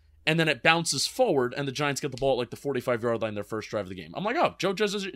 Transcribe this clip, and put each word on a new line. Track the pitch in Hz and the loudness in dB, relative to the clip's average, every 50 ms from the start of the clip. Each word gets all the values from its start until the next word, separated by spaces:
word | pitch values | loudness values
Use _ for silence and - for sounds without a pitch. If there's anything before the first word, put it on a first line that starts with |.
| _ _ _ - - | _ _ _ -4 0
and | 156 160 165 | 2 4 4
then | 160 160 | 4 2
it | 139 120 - | 2 4 4
bounces | 165 165 170 160 - 143 135 - | 4 4 4 2 0 0 -2 -2
forward, | - - - 254 220 156 135 123 123 120 | -2 0 2 2 4 4 4 2 2 0
and | 143 143 | -4 -4
the | 139 | -4
Giants | 120 151 147 143 139 - | -2 -2 -2 -2 -2 -2
get | 151 139 | -4 -6
the | 123 | -4
ball | 120 135 135 127 | 0 0 2 2
at, | 120 | 2
like, | 120 - | -2 -4
the | - | -8
forty-five-yard | - - 143 135 123 - 131 120 110 117 120 117 107 | -8 -6 -4 -4 -2 0 0 0 0 0 0 0 0
line | 113 110 104 | -2 -4 -4
their | 104 101 | -6 -6
first | - 113 107 - - | -6 -6 -8 -6 -4
drive | 117 104 95 | -4 -4 -4
of | 90 | -6
the | 98 | -8
game. | 90 78 80 - | -12 -12 -12 -8
I'm | - 190 | -6 -4
like, | 214 262 | -2 2
"Oh, | 349 285 - - | 2 2 0 0
Joe | - 170 196 190 | -2 -2 -2 0
Judge | 190 214 196 196 | 0 0 -2 -2
is, | 208 190 190 - | -4 -6 -8 -8